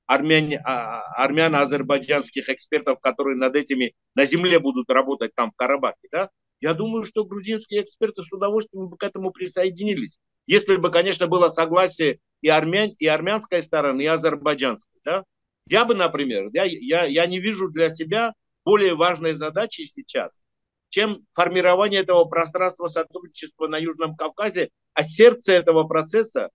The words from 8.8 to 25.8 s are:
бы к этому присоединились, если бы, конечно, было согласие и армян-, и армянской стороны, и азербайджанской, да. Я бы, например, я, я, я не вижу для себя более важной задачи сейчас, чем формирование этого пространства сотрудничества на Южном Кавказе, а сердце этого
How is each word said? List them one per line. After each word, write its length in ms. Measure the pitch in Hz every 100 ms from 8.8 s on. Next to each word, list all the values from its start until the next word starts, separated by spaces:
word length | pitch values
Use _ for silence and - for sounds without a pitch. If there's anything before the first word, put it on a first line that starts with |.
| 180
бы 80 | 170
к 80 |
этому 280 | 202 190 190
присоединились, 880 | - 180 185 190 175 208 180 110 - _ _ -
если 320 | 202 202 185
бы, 120 | 170
конечно, 380 | 165 190 185 175
было 220 | 180 170
согласие 680 | 170 165 175 185 - 156 - _ _
и 60 | 151
армян-, 480 | 156 156 190 214 -
и 100 | 156
армянской 540 | 151 175 214 214 175
стороны, 420 | 160 156 143 131
и 20 | 147
азербайджанской, 960 | 165 160 147 143 143 131 107 - _
да. 220 | 147 185 - _ _ _ -
Я 140 | 196
бы, 120 | 240 208
например, 540 | 170 143 139 104 101
я, 100 | 139
я, 400 | 190 165 123 165
я 220 | 160 151 175
не 160 | 185
вижу 260 | 202 196 190
для 220 | 156 165
себя 420 | 160 160 214 233 - _ _
более 320 | - 208 196 156
важной 380 | 175 165 165
задачи 480 | 147 156 160 220 -
сейчас, 640 | 151 - - 131 95 - _ _ _ _ _
чем 380 | 196 214 196 _
формирование 680 | - 175 180 180 180 208 196
этого 240 | 185 175
пространства 640 | 160 170 160 185 185 - 170
сотрудничества 800 | 165 165 180 175 - 151 - 156
на 100 | 156
Южном 380 | 165 156 160 156
Кавказе, 540 | 156 - 214 - 139 _ _
а 100 | 156
сердце 480 | 160 160 233 240 -
этого 320 | 180 170 160